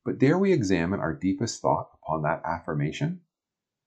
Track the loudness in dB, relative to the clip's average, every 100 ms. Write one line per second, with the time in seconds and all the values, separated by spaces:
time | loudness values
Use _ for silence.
0 | -6 2 4 4 4 2 2 2 0 -2
1 | -2 -2 -2 -2 -4 -2 0 0 -2 _
2 | -6 -2 -2 -2 -4 -6 -4 -4 -4 -2
3 | -4 -6 _ _ _ _ _ _